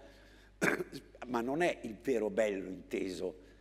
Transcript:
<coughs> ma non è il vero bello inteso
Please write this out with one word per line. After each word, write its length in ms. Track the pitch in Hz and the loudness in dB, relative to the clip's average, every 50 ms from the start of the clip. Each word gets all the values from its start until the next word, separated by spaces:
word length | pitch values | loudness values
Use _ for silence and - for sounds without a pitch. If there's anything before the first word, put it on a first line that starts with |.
| - - - - - - - - - - - - | -18 -20 -20 -20 -20 -20 -20 -20 -20 -20 -4 0
<coughs> 680 | - - - - - - - - - - - - 127 | 2 2 2 2 -2 -6 -10 -14 -16 -18 -16 -14 -6
ma 140 | 123 123 117 | -2 -2 0
non 220 | 117 127 139 160 175 | 0 0 2 2 4
è 160 | 160 - - - | 2 2 0 -4
il 140 | 117 104 | -8 -8
vero 340 | - - 135 127 110 107 107 | -4 -2 0 2 2 2 2
bello 380 | 95 110 110 107 98 95 90 92 | 4 4 4 4 2 0 -2 -4
inteso 800 | 92 87 - - - 95 92 95 90 87 92 90 - - - - - - | -8 -10 -8 -6 -4 -2 -2 -4 -4 -4 -4 -6 -6 -8 -14 -20 -20 -20